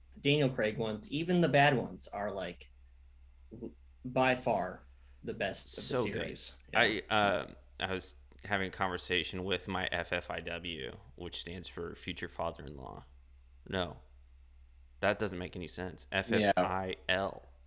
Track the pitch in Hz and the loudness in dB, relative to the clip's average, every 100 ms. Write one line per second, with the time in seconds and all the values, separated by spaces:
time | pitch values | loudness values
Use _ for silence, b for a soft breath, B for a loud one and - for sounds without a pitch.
0 | - - 139 151 131 135 107 107 110 107 | -12 -2 2 4 4 2 0 2 -2 -2
1 | - 143 165 180 160 139 143 123 90 90 | -6 -4 2 4 6 8 6 6 -2 -8
2 | - 101 104 98 90 87 - - - - | -10 -6 -4 -4 -6 -8 -18 -20 -20 -20
3 | - - - - - 113 117 - - - | -20 -20 -20 -20 -18 -12 -12 -14 -20 -12
4 | 131 131 127 127 123 101 92 90 - - | -2 4 4 4 2 2 0 -6 -16 -20
5 | - - 113 113 98 - - - - 127 | -20 -12 -8 -2 -2 -2 -4 -4 0 0
6 | 101 98 85 - - - - 110 113 107 | 0 -2 -6 -6 -8 -10 -2 4 4 2
7 | - 107 101 80 50 50 - - 92 92 | 0 4 4 2 -2 -12 -16 -6 -2 -2
8 | - - - - 92 98 95 - 92 90 | -4 -8 -16 -14 -2 0 0 0 -2 0
9 | - 90 80 92 95 - - 92 - 87 | 2 2 2 -4 -2 -2 0 -2 0 -2
10 | 85 87 - 85 85 85 87 78 62 - | 0 -2 -2 -6 -6 -6 -6 -6 -8 -10
11 | - - 87 - 85 90 87 - 85 82 | -16 -10 -8 -8 -8 -8 -10 -8 -8 -6
12 | - 85 87 - 85 82 73 71 55 50 | -8 -6 -8 -4 -4 -4 -12 -12 -12 -14
13 | - - - - - - - 95 85 - | -18 -20 -20 -20 -20 -20 -4 -2 -2 -6
14 | - - - - - - - - - - | -18 -20 -20 -20 -20 -20 -20 -20 -18 0
15 | 98 104 104 90 90 92 80 - 92 82 | 2 2 -2 -4 -6 -6 -8 -6 -6 -8
16 | - 95 95 107 104 - 95 92 95 - | -4 -2 2 4 6 4 4 2 -2 -4
17 | - 92 98 - - - | 0 0 0 -4 -16 -20